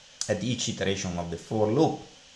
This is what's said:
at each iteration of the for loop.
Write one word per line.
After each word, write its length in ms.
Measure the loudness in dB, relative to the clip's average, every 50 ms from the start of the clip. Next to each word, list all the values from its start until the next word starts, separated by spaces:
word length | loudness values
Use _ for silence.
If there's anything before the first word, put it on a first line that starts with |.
| -20 -14 -8 -6 -2 -2
at 140 | -2 0
each 260 | 0 -2 0 0 -2 -2
iteration 460 | -2 0 0 0 0 0 -2 -4 -4 -4
of 120 | -4 -4
the 60 | -6
for 320 | -8 -6 -2 0 2 2 4
loop. 320 | 4 4 4 4 2 -2 -10 -16 -20 -20 -20 -20 -20